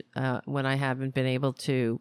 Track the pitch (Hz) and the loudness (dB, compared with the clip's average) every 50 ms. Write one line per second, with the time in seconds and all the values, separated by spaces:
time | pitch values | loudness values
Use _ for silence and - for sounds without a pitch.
0 | - - - 127 131 131 123 - - - 139 139 135 135 135 135 139 135 127 131 | -12 -8 -6 -2 -2 0 -2 -2 -4 -4 -2 0 0 0 0 2 0 0 0 -2
1 | 135 135 131 135 131 131 127 127 139 135 127 - - - 131 127 120 113 117 - | -4 -2 0 0 2 2 2 2 2 0 0 -2 -2 0 2 2 2 2 0 -2